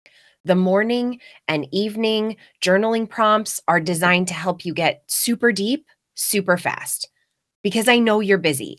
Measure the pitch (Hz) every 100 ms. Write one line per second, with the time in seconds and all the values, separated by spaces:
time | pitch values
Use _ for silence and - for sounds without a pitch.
0 | _ _ _ _ 170 185 185 196 220 240
1 | 247 247 - - - 156 143 185 214 214
2 | 226 220 214 214 _ - 185 190 220 226
3 | 220 - 214 214 214 - - 170 160 165
4 | 175 180 185 165 180 180 180 160 160 -
5 | - - - 233 240 196 208 285 _ _
6 | _ - - 208 185 180 147 - - -
7 | - _ _ _ _ _ 202 220 220 240
8 | 226 214 202 190 160 135 104